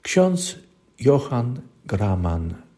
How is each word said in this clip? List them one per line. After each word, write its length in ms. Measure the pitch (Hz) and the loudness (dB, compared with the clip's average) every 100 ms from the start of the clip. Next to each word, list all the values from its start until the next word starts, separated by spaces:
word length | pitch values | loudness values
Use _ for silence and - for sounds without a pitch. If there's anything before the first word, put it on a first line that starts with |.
Ksiądz 560 | - 180 185 180 - - _ _ _ _ | 0 2 2 2 -6 -10 _ _ _ _
Johann 600 | 131 143 - 123 120 131 - _ - | 2 2 2 -4 -2 -6 -12 _ -6
Graman 680 | 98 101 92 87 82 82 85 - | -2 0 0 0 -2 -4 -10 -16